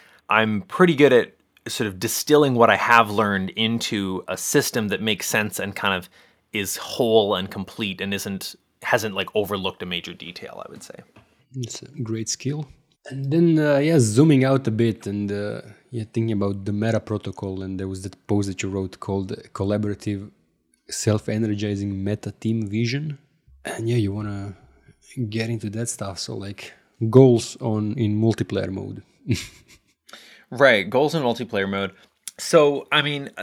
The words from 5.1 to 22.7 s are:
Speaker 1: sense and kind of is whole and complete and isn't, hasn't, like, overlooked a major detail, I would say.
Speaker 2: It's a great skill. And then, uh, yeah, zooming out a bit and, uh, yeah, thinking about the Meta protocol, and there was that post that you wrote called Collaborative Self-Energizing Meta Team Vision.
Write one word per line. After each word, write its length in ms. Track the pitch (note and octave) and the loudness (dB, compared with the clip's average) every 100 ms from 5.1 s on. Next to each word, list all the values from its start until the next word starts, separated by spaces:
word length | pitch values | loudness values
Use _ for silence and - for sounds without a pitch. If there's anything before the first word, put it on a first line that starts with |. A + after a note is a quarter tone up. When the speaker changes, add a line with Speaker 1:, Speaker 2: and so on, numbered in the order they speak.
| G2+ - | -2 -2
Speaker 1:
sense 320 | A2+ G#2 - | -2 -2 -4
and 160 | G2 G2 | -8 -4
kind 180 | G2+ | -2
of 160 | F#2+ F2+ _ _ _ _ | -2 -6 _ _ _ _
is 240 | G#2+ G2 - | -6 -6 -8
whole 580 | - - A#2+ A2 G2+ F#2 | -8 -2 2 4 4 0
and 160 | F#2+ | -4
complete 500 | G#2 F#2 - G#2+ F#2 | -10 -12 -8 -8 -6
and 120 | G2 | -6
isn't, 420 | G2 G#2 G2 - - _ _ | -6 -6 -8 -10 -16 _ _
hasn't, 320 | - B2 G#2+ | -2 -2 -2
like, 140 | G2 F#2 G#2+ | -6 -4 -2
overlooked 480 | G2 G2+ F#2 - | -2 -2 -4 -6
a 20 | F2+ | -8
major 280 | F2 F2+ | -8 -10
detail, 500 | F2+ E2+ F2 - - - | -14 -16 -16 -16 -16 -16
I 60 | |
would 100 | - | -18
say. 140 | - - - _ _ _ _ C3 | -20 -20 -20 _ _ _ _ -12
Speaker 2:
It's 260 | A#2 - | -10 -12
a 40 | - D3 | -14 -10
great 280 | A2 A2+ A2 | -8 -6 -6
skill. 380 | - C3 D3 D3+ - _ _ - | -6 -6 -6 -10 -16 _ _ -12
And 240 | C3 C#3 | -8 0
then, 280 | D#3+ E3+ D#3+ | 4 6 6
uh, 180 | D3+ C#3 | 4 4
yeah, 200 | D3 E3 | 4 4
zooming 440 | A2 G#2 D#3+ C#3 | 6 6 6 6
out 240 | C3 C3+ C3+ | 6 2 2
a 40 | |
bit 360 | A2 A#2 G2+ G2+ | 2 2 0 -4
and, 240 | G2+ G2+ | -4 -4
uh, 300 | G2+ G#2 A2 - - _ | -4 -6 -8 -12 -20 _
yeah, 140 | A#2 G#2+ | -10 -6
thinking 180 | A#2+ A2+ | -2 0
about 340 | G#2 G2+ G2+ G2 | 0 -2 -2 -4
the 60 | |
Meta 280 | G2+ A2 A2 | -2 0 0
protocol, 640 | - G#2+ - - G2+ F#2+ | -2 -6 -6 -10 -8 -8
and 160 | F#2+ F#2+ | -8 -6
there 80 | F#2+ | -6
was 160 | F#2+ | -8
that 120 | G2 - - | -10 -10 -2
post 200 | G#2 G2 | 0 0
that 160 | F2+ | -4
you 60 | G2 | -6
wrote 300 | F#2+ F#2+ - | -4 -6 -8
called 300 | - G2 F#2+ - - | -6 -4 -4 -10 -10
Collaborative 800 | - G2 G#2 G#2 G2 - G2+ G2+ _ _ _ _ _ - | -4 -2 0 -2 -4 -6 -8 -10 _ _ _ _ _ -14
Self-Energizing 1160 | - - G#2+ - A2 A2 G#2 G#2 G2+ G2+ G2 | -4 0 0 0 -2 -2 -2 -2 -4 -4 -4
Meta 280 | G2 G#2 G#2 | -4 -4 -6
Team 360 | - A2 A2+ | -6 -2 -2
Vision. 500 | G#2 | -2